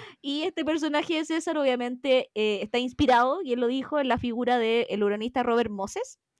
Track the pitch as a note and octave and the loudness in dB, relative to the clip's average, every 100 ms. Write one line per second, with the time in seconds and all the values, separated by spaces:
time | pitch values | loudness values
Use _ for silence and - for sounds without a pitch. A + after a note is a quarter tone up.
0 | - - C#4 C#4+ E4 - D4 D#4+ D4+ D4 | -16 -12 -6 -4 -4 -2 -2 0 0 0
1 | D4 D#4+ D#4 D#4+ E4 D#4 C#4 B3 A#3+ B3 | 0 -2 -2 -4 -2 0 2 0 -2 -4
2 | C#4 B3+ - - G#3+ G3+ G#3+ A#3+ B3+ - | 2 2 2 -2 -2 -2 -2 -2 -4 0
3 | D4+ A#3+ B3+ D#4 D#4+ A#3+ A#3 C4 C4 D4+ | 4 6 4 0 -2 0 0 -2 -2 -2
4 | C4+ A#3 A#3+ A3+ A#3+ B3 A3+ A#3 - G3+ | 0 0 -2 -2 0 2 2 2 0 0
5 | G#3 G#3 A3+ B3+ A#3+ A#3 A#3 G3+ G3+ - | 0 0 -2 -2 2 2 0 -2 -6 -6
6 | B4 - _ _ | -8 -12 _ _